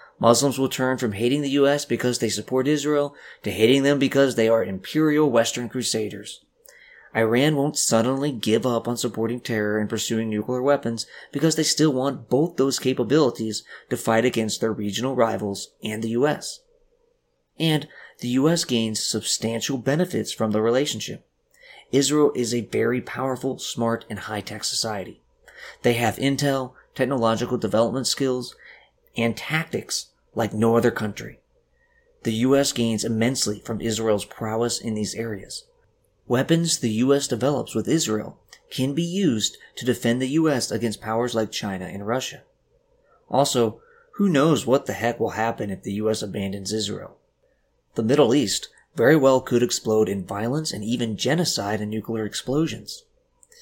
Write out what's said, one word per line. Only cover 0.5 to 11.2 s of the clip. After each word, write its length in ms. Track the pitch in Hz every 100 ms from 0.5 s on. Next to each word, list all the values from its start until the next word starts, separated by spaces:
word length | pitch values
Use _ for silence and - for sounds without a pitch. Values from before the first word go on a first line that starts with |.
| 127
will 80 | 135
turn 280 | - 131 131
from 160 | 120
hating 300 | 98 120 143
the 80 | 143
U 160 | 139 139
S 180 | 143
because 360 | - 117 123 120
they 80 | 113
support 400 | 104 - 131 131
Israel 480 | 151 143 147 143 - - -
to 80 | 107
hating 320 | 95 110 135
them 160 | 139 143
because 380 | 135 135 135 117
they 120 | 113
are 160 | 113
imperial 640 | 95 95 - 151 156 147 147
Western 400 | 117 113 123 120
crusaders. 760 | 131 113 113 107 101 107 - _ _ - - - - -
Iran 420 | 113 113 120 151 143
won't 200 | 147 147
suddenly 560 | - 113 120 135 147
give 320 | 120 107 113
up 240 | 123 117 117
on 80 | 120
supporting 440 | 120 107 113 123
terror 380 | - 113 104 107
and 120 | 104
pursuing 400 | 110 - 113 113
nuclear 320 | 107 104 127
weapons 440 | 135 139 120 117 - -